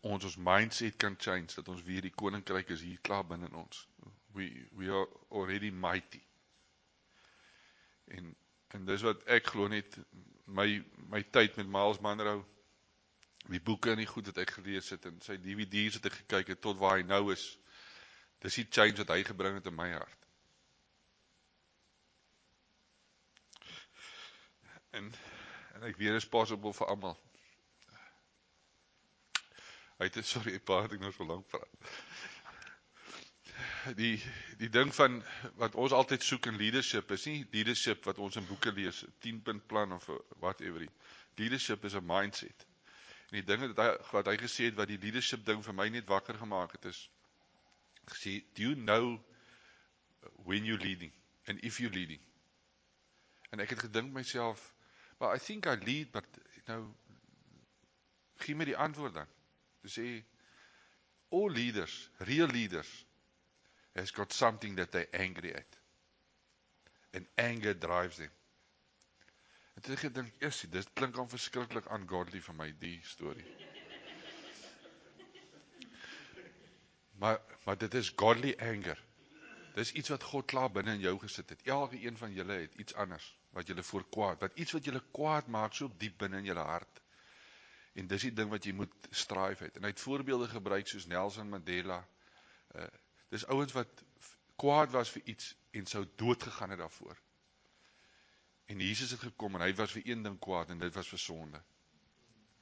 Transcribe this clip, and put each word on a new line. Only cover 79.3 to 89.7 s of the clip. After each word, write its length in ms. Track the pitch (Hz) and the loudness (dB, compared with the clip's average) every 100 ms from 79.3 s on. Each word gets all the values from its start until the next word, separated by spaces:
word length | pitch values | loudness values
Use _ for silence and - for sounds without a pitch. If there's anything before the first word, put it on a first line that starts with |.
| - - - - - | -20 -20 -20 -8 -2
Dis 160 | - | -2
iets 180 | 156 147 | -2 -2
wat 140 | 143 | -4
God 220 | - 139 - | -2 -4 0
klaar 260 | 135 107 | 2 2
binne 220 | 98 104 | 2 0
in 60 | 104 | 2
jou 200 | 92 98 | 2 0
gesit 300 | 107 - - | -4 -10 -12
het. 120 | 92 | -8
Elke 420 | 127 139 135 123 120 | 0 2 0 -4 -8
een 120 | 117 | -6
van 160 | 113 | -6
julle 200 | 95 92 | -6 -4
het 220 | 98 80 - | -4 -6 -10
iets 180 | 107 | -10
anders 440 | - 98 82 - - _ | -4 -4 -4 -14 -20 _
wat 160 | 92 87 | -10 -6
julle 160 | 87 | -6
voor 260 | 90 98 - | -4 -6 -4
kwaad, 300 | 107 101 82 | 0 0 0
wat 180 | 98 - | -4 -4
iets 120 | 165 | -4
wat 120 | 160 | -2
julle 200 | 143 127 - | -4 -6 -8
kwaad 360 | - 151 151 117 | -2 2 2 0
maak 260 | 110 107 | -2 0
so 140 | - 139 92 | -2 -6 -4
diep 200 | 110 - | -6 -2
binne 200 | 98 98 | -4 -2
in 80 | 98 | -2
julle 140 | 87 | -2
hart. 420 | 76 85 - - _ - - - - - - - - - | -2 -4 -6 -20 _ -20 -20 -20 -20 -20 -20 -20 -16 -12
En 120 | 90 | -2
dis 140 | 98 | -2
die 120 | 127 | 0
ding 160 | 107 107 | 0 0
wat 140 | 107 101 | -2 -4
jy 80 | |
moet 340 | 95 95 - - | -4 -6 -8 -8
strive 520 | - - 95 95 98 | -6 -2 0 0 -2
het. 120 | 80 | -8